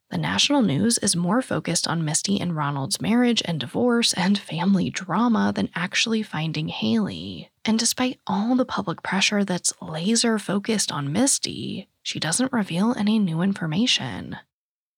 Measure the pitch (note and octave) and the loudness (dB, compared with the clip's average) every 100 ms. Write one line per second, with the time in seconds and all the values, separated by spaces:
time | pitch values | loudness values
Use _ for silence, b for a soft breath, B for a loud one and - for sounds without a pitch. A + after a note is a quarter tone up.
0 | - F3+ D#3+ G3 - C#4+ G3+ C#3 A3 A#3+ | -8 -4 0 2 2 4 4 4 2 2
1 | G#3 E3+ F3 A#3 B3+ - F3 E3+ - E3 | 0 0 2 0 0 -2 -2 -2 0 -2
2 | D3+ D#3 - G3+ F3 D#3 D3 C#3+ C3+ - | 0 -2 0 0 0 -2 -2 -2 -4 -2
3 | F#3 A#3+ A#3+ A3+ - D#3 D#3 - A#3+ A#3 | 2 4 4 2 0 -2 -2 0 2 2
4 | A#3 - F3+ G3+ - D#3 F3+ F#3+ - - | 2 2 2 0 -2 -2 2 2 2 -4
5 | F#3 F3+ A#3+ G#3+ G3+ G3 F#3 E3+ F3+ - | -4 0 2 2 2 0 -2 -4 -4 -2
6 | A3+ A3 G#3+ D#3 D#3+ D3+ E3 - A3 A3+ | 0 -2 -2 -4 -4 -2 -4 -2 0 0
7 | F#3+ E2+ F#2+ F#2 - _ - A3 A#3 - | 0 -4 -10 -12 -14 _ 0 0 0 0
8 | B3+ - - G3 A3 B3+ B3+ - G3 D#3 | -2 -4 -4 -2 2 2 2 -2 -4 -4
9 | - F#3+ - G#3 G3 F3+ - - F3 D#3 | -2 0 2 2 0 -2 -4 -6 -8 -4
10 | F3+ A#3 A#3 A3 - G3+ G3+ G#3+ - D3+ | 0 2 2 0 0 -2 0 -2 0 -2
11 | C#3 F3+ C#4 - - - - - - _ | -2 2 2 0 -2 -6 -8 -8 -12 _
12 | - - D#3 E3 C4 A#3+ F#3+ E3 A3 B3 | -10 -6 -2 0 0 0 -2 0 0 2
13 | G#3 A3 F#3+ D#3+ G3 G3 E3 D#3 B3 - | 2 2 2 2 0 0 -2 0 2 0
14 | B2 F2+ - - - _ _ _ _ | -2 -8 -10 -12 -16 _ _ _ _